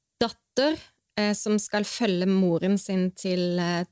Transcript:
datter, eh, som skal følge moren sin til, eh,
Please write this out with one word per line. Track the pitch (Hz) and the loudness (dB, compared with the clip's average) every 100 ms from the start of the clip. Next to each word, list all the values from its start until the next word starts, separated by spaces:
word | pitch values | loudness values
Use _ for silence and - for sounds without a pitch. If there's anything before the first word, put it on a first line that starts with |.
| _ - | _ -4
datter, | 233 - _ - 277 311 - _ _ - | -4 -4 _ 0 0 0 -6 _ _ -2
eh, | 208 | 0
som | 208 214 214 | 0 0 -2
skal | - 208 | -2 -4
følge | 202 - 226 180 185 | -4 -2 0 0 2
moren | 190 185 165 180 202 | 2 2 2 0 0
sin | - 190 185 | 0 -2 -2
til, | - 190 180 175 175 | -2 -4 -2 0 0
eh, | 175 175 175 | 0 -2 -4